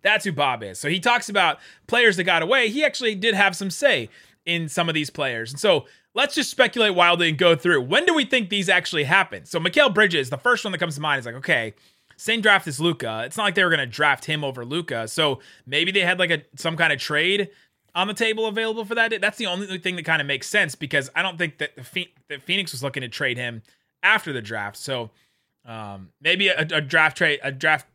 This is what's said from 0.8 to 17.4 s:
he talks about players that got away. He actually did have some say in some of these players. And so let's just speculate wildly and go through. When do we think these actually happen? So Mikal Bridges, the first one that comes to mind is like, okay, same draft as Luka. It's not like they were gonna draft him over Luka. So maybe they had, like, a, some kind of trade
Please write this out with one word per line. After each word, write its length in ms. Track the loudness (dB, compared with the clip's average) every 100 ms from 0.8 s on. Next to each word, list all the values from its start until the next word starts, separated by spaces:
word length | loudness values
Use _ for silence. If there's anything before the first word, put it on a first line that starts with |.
| -4
he 100 | -2
talks 300 | 2 0 0
about 300 | 2 2 0 -8 -20 -2
players 300 | 4 4 4
that 80 | 2
got 160 | 2
away. 260 | 4 2 2
He 140 | 2
actually 320 | 0 0 -4 0
did 180 | 0
have 220 | 4 2 2
some 140 | -6
say 400 | 0 2 2 -2 -14 -20 _ -4
in 220 | -4 -2
some 220 | -2 -2
of 60 | -2
these 140 | -4
players. 420 | -4 -4 -4 -8
And 80 | 0
so 260 | 4 4 2 _ _ -2
let's 180 | -2 0
just 140 | -4
speculate 460 | 2 2 4 2 6
wildly 340 | 6 6 2
and 80 | 4
go 180 | 4 4
through. 260 | 4 2
When 220 | 4 2 4
do 80 |
we 120 | 2 2
think 240 | 0 0
these 180 | -2 2
actually 340 | 2 2 -2 2
happen? 400 | 2 2 -4 -6
So 140 | -2
Mikal 340 | 0 4 4
Bridges, 360 | 6 4 4 -2
the 80 | -2
first 280 | 0 0 -2
one 60 |
that 60 | -4
comes 160 | -4 -4
to 60 |
mind 180 | -2 -2
is 60 | -4
like, 100 | -10
okay, 400 | 0 0 0 -10 _ _ _ _
same 240 | -4 0
draft 260 | 4 4 2
as 120 | -2
Luka. 440 | -2 -2 -4 -6 -8
It's 120 | -4
not 60 |
like 120 | -2 2
they 80 |
were 60 | 2
gonna 160 | 2 -2
draft 400 | 0 2 2 -2
him 180 | -4
over 220 | -4 -8 -8
Luka. 420 | -6 -4 -6 -4
So 320 | 0 0 0 -8 -20 -6
maybe 260 | -2 0
they 80 | 0
had, 160 | 0 0
like, 120 | 0
a, 100 | 0 -4 -6
some 200 | -6 0
kind 160 | 0
of 80 | 0
trade 500 | -2 0 2 0